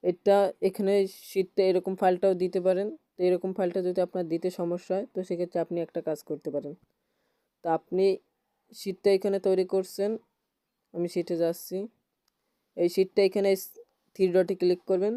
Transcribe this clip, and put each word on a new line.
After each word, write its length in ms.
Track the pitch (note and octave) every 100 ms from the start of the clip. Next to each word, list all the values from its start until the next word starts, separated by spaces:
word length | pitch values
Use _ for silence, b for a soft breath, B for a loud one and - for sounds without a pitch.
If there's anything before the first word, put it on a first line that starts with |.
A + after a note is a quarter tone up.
এটা 320 | F3+ F3 - G3+ G3 - F#3+
এখানে 260 | F#3 G3 G3+ F#3+ - -
শিটটা 320 | - F#3 - F#3+
এরকম 220 | F#3 F#3 F#3+
ফাইলটাও 340 | F#3+ F3+ G3 F#3
দিতে 180 | F3+ F#3+ F3+
পারেন। 220 | F#3 G#3 D#4 _
তো 60 | _ F3+
এরকম 220 | F3+ F#3 F#3
ফাইলটা 240 | F#3 F#3 F3+
যদি 120 | F3+ F3+
আপনার 180 | F#3 E3+
দিতে 160 | E3 F3+ F3+
সমস্যা 340 | F3 F3 - F#3
হয়, 100 | C4
তো 60 | - F#3
সেক্ষেত্রে 300 | F3 F3 F3+
আপনি 140 | E3 E3+ E3
একটা 140 | - D#3+
কাজ 100 | D3+ -
করতে 200 | D3 D#3
পারেন। 180 | C#3+ C#3+ E3 _ _ _ _ _ _ _ _
তো 40 | E3+ D#3+
আপনি 260 | _ F#3 G3 F#3+ _ _ _ _ _ -
শিটটা 300 | - F3+ G3+ F#3+
এখানে 220 | G3 G3 F#3+
তৈরি 180 | F#3 F#3
করছেন, 360 | F#3+ F#3 - G3+ A3 _ _ _ _ _ _ _
আমি 120 | F3 F3
শিটে 220 | F3+ E3+ E3+
যাচ্ছি। 360 | E3 E3+ - F#3 A3 _ _ _ _ _ _ _ _ -
এই 60 | F3
শিটটা 260 | F3 F#3+ - G3
এখানে 220 | G3+ G3 F#3+ - - - _ _
থ্রি 100 | - F#3
ডটে 200 | F3+ F3+ F#3
ক্লিক 200 | F3+ F3+ -
করবেন। 240 | F#3 G3+